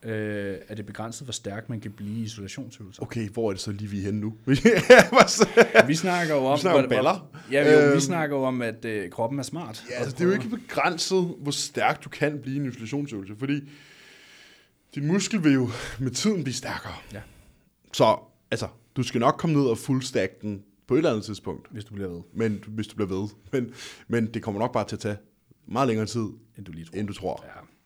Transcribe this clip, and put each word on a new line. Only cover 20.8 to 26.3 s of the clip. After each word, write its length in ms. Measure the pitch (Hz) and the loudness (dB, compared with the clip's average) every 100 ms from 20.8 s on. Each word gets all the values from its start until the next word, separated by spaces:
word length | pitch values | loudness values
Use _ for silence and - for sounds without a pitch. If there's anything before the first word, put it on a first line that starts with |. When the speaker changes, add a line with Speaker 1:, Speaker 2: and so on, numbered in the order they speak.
| _ | _
Speaker 2:
på 80 | |
et 40 | 123 | 2
eller 120 | 160 | 2
andet 140 | 110 | 0
tidspunkt. 420 | 98 101 - 85 - | -4 -10 -10 -12 -12
Speaker 1:
Hvis 140 | 107 | -16
du 100 | 104 | -14
bliver 140 | 101 95 | -10 -10
ved. 120 | 85 85 | -10 -14
Speaker 2:
Men, 320 | - 113 101 104 | -4 -2 -2 -8
hvis 180 | 107 107 | -8 -8
du 80 | |
bliver 140 | - 101 95 | -4 -4 -2
ved. 80 | 107 - - | -6 -10 -6
Men, 220 | 139 120 - - - - | -4 -4 -10 -18 -18 -4
men 260 | 117 110 | -2 -2
det 80 | 113 | -4
kommer 180 | - 101 | -6 -4
nok 120 | 120 | -2
bare 140 | 123 104 | -2 -4
til 100 | 107 | -4
at 40 | |
tage 160 | 110 104 _ _ _ _ - | -6 -8 _ _ _ _ -8
meget 220 | 104 135 | -2 0
længere 180 | 110 107 | 0 -2
tid, 200 | 117 107 | -4 -6